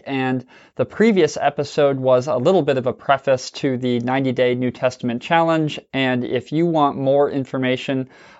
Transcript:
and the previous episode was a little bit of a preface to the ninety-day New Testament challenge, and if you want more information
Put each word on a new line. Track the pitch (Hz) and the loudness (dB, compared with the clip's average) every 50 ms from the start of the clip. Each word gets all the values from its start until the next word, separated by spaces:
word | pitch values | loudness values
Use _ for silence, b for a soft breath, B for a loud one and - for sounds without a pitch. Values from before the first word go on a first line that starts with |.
| - | -10
and | - 139 135 131 131 131 127 - B B B B B B | -6 -4 -2 -2 -2 -2 -4 -6 B B B B B B
the | - 127 | -6 -6
previous | - - - 208 233 214 180 156 143 - | -6 0 2 2 4 4 4 2 2 0
episode | - 127 143 - - 143 - - - 143 139 139 | -2 -2 -2 0 -2 -6 -4 0 2 2 2 2
was | 131 131 127 127 127 127 | 2 2 4 4 4 2
a | 151 113 | 0 -2
little | 123 123 165 190 180 143 | 0 2 2 2 2 2
bit | 143 139 | 2 0
of | 131 123 | 0 0
a | 127 | -2
preface | 113 - - - 139 135 - 139 131 123 - - | -4 -4 0 0 0 0 2 0 0 0 -2 -10
to | - - - 139 131 | -10 -4 -4 -2 -2
the | 120 127 123 123 120 | -2 -2 -2 -2 -2
ninety-day | 113 123 131 139 135 131 123 127 127 123 123 | -2 -2 -2 -2 -2 -2 0 0 0 0 0
New | 123 127 123 | 0 -2 -4
Testament | 120 - 131 127 127 - - 120 117 120 | -4 -2 -4 -4 -4 -4 -6 -6 -6 -6
challenge, | - - 170 165 165 165 165 160 156 151 - - - _ - | -2 0 2 2 2 2 2 0 0 -2 -4 -8 -12 _ -4
and | 135 135 127 127 123 123 | -2 0 0 0 -2 -2
if | - - 123 - - | -2 -4 -4 -4 -2
you | 151 156 170 | -2 0 0
want | 170 160 156 143 143 - | 2 2 2 0 0 0
more | 135 135 135 139 143 143 123 | -2 0 2 2 2 2 2
information | - 143 131 - - 135 131 127 127 127 - - 139 131 131 127 B B B B B B | 0 -4 -6 -4 -4 -2 0 0 -2 -2 -2 -4 -4 -4 -4 -6 B B B B B B